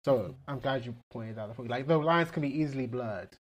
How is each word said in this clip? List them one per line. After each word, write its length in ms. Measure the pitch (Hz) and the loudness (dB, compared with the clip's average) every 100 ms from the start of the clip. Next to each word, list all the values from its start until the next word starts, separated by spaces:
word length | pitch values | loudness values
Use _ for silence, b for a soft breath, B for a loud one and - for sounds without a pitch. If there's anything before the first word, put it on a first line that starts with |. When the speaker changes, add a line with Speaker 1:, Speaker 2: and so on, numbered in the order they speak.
Speaker 1:
So 120 | - 127 | 4 4
Speaker 2:
Mm-hmm. 140 | 101 - - | 2 -8 -8
Speaker 1:
I'm 140 | 135 | -4
glad 260 | 135 135 120 | -2 -2 -4
you 80 | 117 _ | -12 _
pointed 280 | 120 113 110 | -10 -10 -8
out 100 | 107 | -10
the 60 | |
point. 140 | 117 117 | -8 -4
Like, 160 | 120 143 | -4 4
the 100 | 160 | 4
lines 320 | 151 170 165 | 6 4 4
can 100 | - | 0
be 60 | 143 | 0
easily 380 | 143 151 135 127 | 0 0 -2 -4
blurred. 440 | 123 120 98 92 - | -4 -4 -6 -10 -18